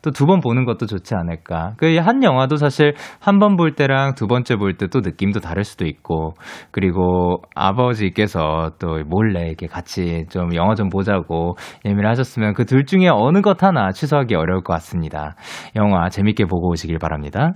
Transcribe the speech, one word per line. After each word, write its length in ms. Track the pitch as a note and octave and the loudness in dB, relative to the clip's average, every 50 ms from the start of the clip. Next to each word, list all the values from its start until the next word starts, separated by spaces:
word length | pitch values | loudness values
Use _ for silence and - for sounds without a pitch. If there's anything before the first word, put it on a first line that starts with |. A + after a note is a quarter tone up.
또 80 | - D3+ | -6 -6
두 140 | C3 - C#3 | -2 2 4
번 140 | E3 G3 F3 | 4 4 4
보는 240 | C3 A#2+ A#2 C3 B2 | 2 2 0 0 0
것도 220 | A#2+ A2 - A#2+ | 0 -2 -4 -4
좋지 280 | G#2 G#2 F2+ - - A2+ | -6 -6 -8 -6 -4 -4
않을까. 600 | F2+ E2+ E2+ E2 - - - E2+ D#2+ E2 G2+ A2+ | -4 -4 -4 -6 -8 -8 -6 -6 -6 -6 -6 -4
그 220 | - D#3 E3 D#3+ E3 | 0 2 2 2 4
한 260 | E3 G#3+ B3+ C4+ B3+ | 2 2 2 4 4
영화도 320 | E3+ C3 C3 C3 B2+ D3+ | 4 4 2 2 2 2
사실 380 | D3 D3 C3+ - - D3 D3 C#3+ - - - - - | 2 0 2 2 4 2 2 2 -2 -8 -18 -20 -4
한 180 | - G3+ G3+ G3 | 0 2 4 6
번 180 | G#3 G3+ G3 | 4 4 4
볼 180 | E3+ E3 D#3 - | 4 2 2 2
때랑 380 | - C#3+ C3+ C3+ C3+ C#3 C#3 C3 | 0 0 2 2 2 2 0 -2
두 100 | - A2+ | -2 -2
번째 300 | G2+ B2 B2 A#2+ - A#2+ | 0 0 0 0 0 0
볼 160 | G2+ G2+ G2 F2 - | 0 0 0 -2 -2
때 80 | G2+ F2 | -4 -2
또 120 | - B2+ | -2 -2
느낌도 400 | G2+ F2+ - - G2 G2+ G2+ G2+ | -2 -2 -4 -2 -2 -2 0 -2
다를 220 | - E2+ E2+ G2 | -4 -4 -4 -4
수도 220 | G#2 - - - F2 | -6 -6 -6 -6 -6
있고, 460 | D#2 - - - - E2 D#2+ D#2+ D#2+ - - - - - - - _ | -6 -6 -6 -6 -4 -4 -4 -4 -6 -8 -12 -18 -20 -20 -20 -18 _
그리고 680 | - - F#2+ F2+ E2+ F#2+ F2+ F2+ F2+ F2+ F2+ F2 F2+ - - - - | -4 -2 0 0 2 2 2 2 2 2 2 0 0 -2 -6 -10 -6
아버지께서 1160 | - F#2+ G2 G2 B2+ B2 B2 A#2 G#2+ G2+ F#2 - G#2+ G#2 G2 - E2+ D#2 D#2 D#2+ E2 D#2+ D#2+ - - | -2 0 0 2 2 0 0 0 0 -2 0 0 0 0 0 0 -2 -2 0 0 -2 -4 -4 -6 -8
또 180 | F2+ E2 D#2+ D#2 D2 | -6 -6 -6 -6 -4
몰래 400 | D2+ F2+ G#2 A2+ G#2+ F#2+ E2+ E2+ | -2 0 0 0 0 0 -2 -4
이렇게 200 | E2 D#2+ - F2 | -6 -8 -8 -10
같이 580 | D#2+ - F2 - - - G2 F2 E2+ E2 E2 D#2+ - | -10 -10 -12 -12 -8 -6 -4 -4 -2 -4 -4 -6 -6
좀 240 | - F#2 F2 F2 E2+ | -6 -4 -4 -2 0
영화 200 | E2+ F2+ G#2 A2 | 0 2 2 2
좀 140 | A2+ G2+ F2+ | 0 -2 -2
보자고 680 | G2 G2 F#2+ G#2+ G2+ F#2 E2 - E2 E2 E2+ F2 F2 - - - - - - | -2 -2 0 0 0 -2 -2 -4 -4 -4 -2 -4 -6 -8 -12 -18 -16 -8 -4
예매를 240 | G2+ G2+ G2+ G#2 A2 | -2 0 0 2 2
하셨으면 460 | A#2+ C3 B2+ - - A#2 G#2+ G#2 F#2+ | 0 0 -2 -4 -4 -2 -2 0 0
그 100 | - A#2 | 0 0
둘 220 | - C3 C3+ C#3 | 2 2 2 2
중에 220 | - F#3+ F#3 F#3 F3 | 2 2 4 4 4
어느 300 | C3 G#2 A#2 C#3+ F3 G3+ | 4 4 4 4 4 4
것 200 | G3+ G#3 F#3 - | 4 2 2 4
하나 280 | F#3 G3 E3+ B2 G2 F#2+ | 2 2 4 2 2 0
취소하기 420 | G2 - D3+ C#3 D3+ C#3+ B2+ A#2 G2 | -2 -4 -2 0 2 2 2 2 0
어려울 280 | D#2+ E2 F2 F#2 F#2 - | 0 2 0 0 -2 -2
것 80 | - E2+ | -2 -4
같습니다. 600 | E2+ - - - F2 D#2+ D2+ D2+ D2+ D2+ D2+ - - - - - - - - - | -4 -4 -4 -6 -4 -4 -4 -6 -8 -8 -10 -12 -14 -18 -18 -16 -16 -14 -6 -2
영화 320 | G#2+ G#2 G#2 F#2+ F2 E2+ F#2 | 0 2 2 4 2 2 0
재밌게 380 | - G2+ G2+ G#2+ G#2 - G2+ | 0 0 0 0 2 0 0
보고 240 | E2+ F#2 E2+ F2 F2 | 0 0 0 0 0
오시길 280 | E2+ E2 - D#2+ E2 D#2 | -2 -2 -2 -4 -4 -4
바랍니다. 540 | D#2+ D#2 D#2 D2 D2 C#2+ - A2 D3+ E3+ F#3 | -2 -4 -4 -6 -6 -6 -2 0 0 0 -2